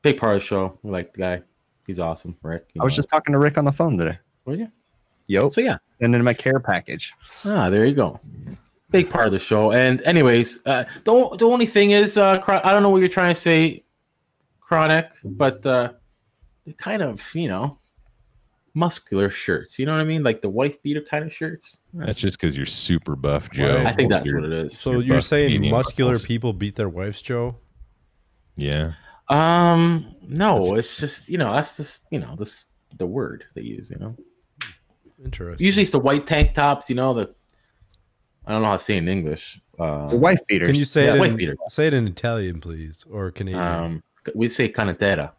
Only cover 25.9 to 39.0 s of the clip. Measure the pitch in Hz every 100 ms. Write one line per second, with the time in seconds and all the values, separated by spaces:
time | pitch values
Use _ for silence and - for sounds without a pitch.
25.9 | - 127 120 - 117 123 92 104 - 101
26.9 | 85 101 104 - 123 120 120 _ _ -
27.9 | _ _ _ _ _ _ - 71 73 78
28.9 | 80 - - - 143 160 170 170 170 170
29.9 | 165 - - - 151 208 135 92 107 117
30.9 | - 147 - - 175 123 120 147 - 147
31.9 | - _ 147 82 147 104 - - _ _
32.9 | - 90 120 - - - - - - 107
33.9 | - 101 120 _ _ _ _ - _ _
34.9 | _ _ _ 131 - 87 85 185 196 190
35.9 | 143 131 143 143 156 147 - 143 139 -
36.9 | 123 131 120 98 - _ _ _ _ _
37.9 | _ _ _ _ _ - 110 110 95 -
38.9 | 98